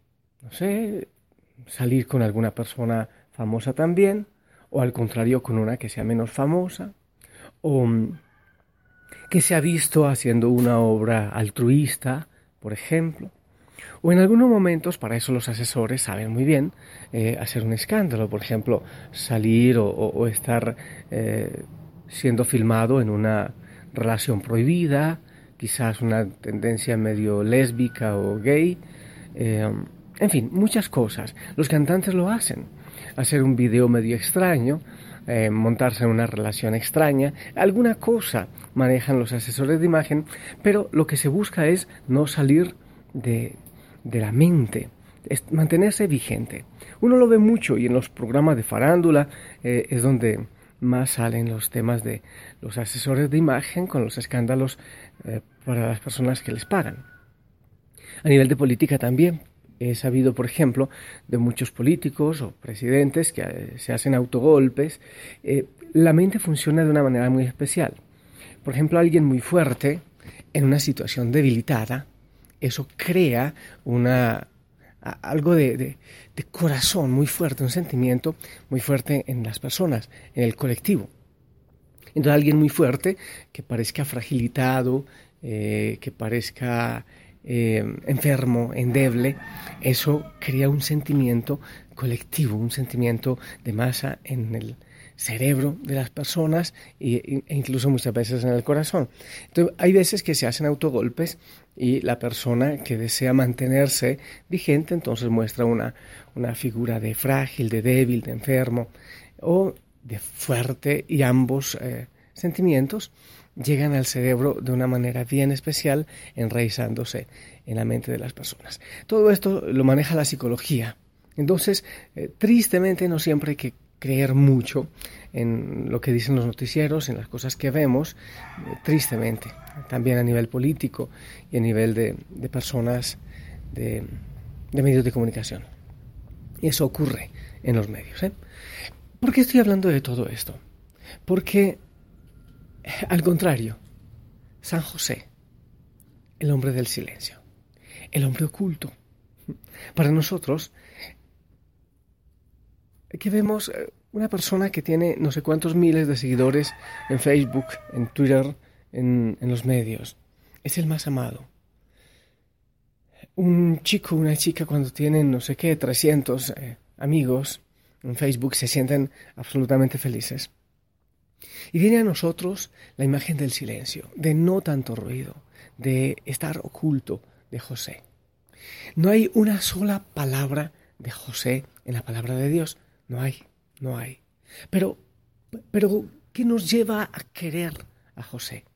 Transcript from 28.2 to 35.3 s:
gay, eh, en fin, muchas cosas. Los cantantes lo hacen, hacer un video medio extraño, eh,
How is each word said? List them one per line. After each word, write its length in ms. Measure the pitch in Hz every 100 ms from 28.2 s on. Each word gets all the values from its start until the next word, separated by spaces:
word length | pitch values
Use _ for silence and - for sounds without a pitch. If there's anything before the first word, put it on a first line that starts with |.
| 98 107
gay, 400 | 113 147 170 180 - - - - -
eh, 360 | - 113 107 107 104 - - - -
en 120 | 208
fin, 200 | 139 113
muchas 360 | 185 220 233 -
cosas. 440 | 139 110 - - - - -
Los 120 | 151
cantantes 440 | 156 147 185 185
lo 160 | 185 180
hacen, 380 | 226 - - - - - - - -
hacer 260 | 127 147
un 140 | 135 123
video 320 | 123 117 123
medio 280 | 120 113 117
extraño, 640 | - 185 185 151 120 151 - - - -
eh, 220 | -